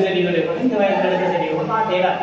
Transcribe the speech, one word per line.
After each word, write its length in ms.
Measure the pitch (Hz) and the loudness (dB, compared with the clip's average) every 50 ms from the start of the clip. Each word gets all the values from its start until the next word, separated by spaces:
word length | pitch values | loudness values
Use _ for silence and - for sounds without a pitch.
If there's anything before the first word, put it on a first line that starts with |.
| 190 | 0
சர்டிஃபிகேட், 580 | 190 185 180 175 175 170 160 - - - - | 0 0 0 0 0 0 0 0 -2 -2 -2
இந்த 120 | 254 254 214 208 | -2 0 0 2
வயசுல 280 | 196 190 190 190 185 185 | 2 2 2 2 0 0
எடுத்த 180 | 185 180 185 185 | 0 0 0 0
சர்டிஃபிகேட் 260 | 185 175 170 160 156 170 | 0 0 -2 -2 -2 -2
கொண்டு 160 | - - 233 | -2 -2 -2
மாட்டேடா. 380 | 220 208 190 180 185 185 185 - - | -2 0 0 0 0 0 0 0 -2